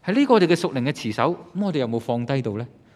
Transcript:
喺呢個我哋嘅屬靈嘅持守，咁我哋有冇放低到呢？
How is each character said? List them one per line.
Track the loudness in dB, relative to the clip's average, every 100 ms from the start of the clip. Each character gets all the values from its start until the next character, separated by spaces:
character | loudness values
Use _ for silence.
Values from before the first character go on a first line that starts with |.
喺 | -2
呢 | 2 4
個 |
我 | 6
哋 | 6
嘅 | 2
屬 | 0
靈 | -2
嘅 | -2
持 | -4 -4
守， | 0 0 0 -8
咁 | -4
我 | -2
哋 | -2
有 | -2
冇 | -4
放 | -2 -4
低 | -2 -2
到 | -2 -6
呢？ | -8 -14 _